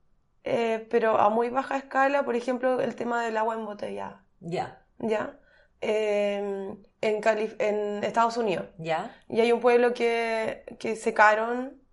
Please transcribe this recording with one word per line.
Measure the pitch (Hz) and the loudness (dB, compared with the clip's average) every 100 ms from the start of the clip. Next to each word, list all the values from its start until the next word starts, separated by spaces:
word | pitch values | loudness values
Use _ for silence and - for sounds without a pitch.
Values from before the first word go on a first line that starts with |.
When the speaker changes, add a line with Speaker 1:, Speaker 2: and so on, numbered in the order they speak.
| _ _ _ _ | _ _ _ _
Speaker 1:
eh, | - 233 226 220 226 | -2 0 0 -2 0
pero | 233 220 214 | 0 2 4
a | 208 | 4
muy | 226 240 | 4 0
baja | 254 269 269 | -2 -2 -6
escala, | 269 262 269 285 | -2 2 2 2
por | 247 233 | 0 -2
ejemplo, | 240 247 254 254 | -2 -2 0 0
el | 226 - | -2 -4
tema | 240 240 | -4 -2
del | 233 220 | -2 -2
agua | 220 | -2
embotellada. | 226 214 208 202 202 101 - _ _ | -4 -8 -8 -8 -8 -12 -14 _ _
Speaker 2:
Ya. | 165 165 - - _ - | -8 -6 -6 -12 _ -8
Speaker 1:
¿Ya? | 226 214 269 - _ _ _ - 226 | -4 -2 -4 -12 _ _ _ -8 -2
Eh, | 214 214 208 202 202 202 196 196 - - - | -2 0 0 0 -2 -4 -6 -8 -14 -18 -4
en | 220 214 | -2 0
Calif-, | 220 214 220 - | 2 0 -2 -2
en | 214 208 208 208 | -2 0 -2 -4
Estados | 214 233 233 233 | -2 2 0 0
Unidos. | 220 - - - | -2 -2 -6 -10
Speaker 2:
Ya. | 160 160 226 - - | -4 -4 -4 -14 -4
Speaker 1:
Y | 226 | 2
hay | 233 | 4
un | 233 | 4
pueblo | 247 240 247 | 4 6 4
que, | 240 233 233 226 226 220 - - 226 | 2 0 0 -2 -2 -4 -8 -14 -8
que | 226 220 | -6 -4
secaron, | 233 220 214 214 226 247 269 - _ | 0 6 6 6 0 -4 -6 -12 _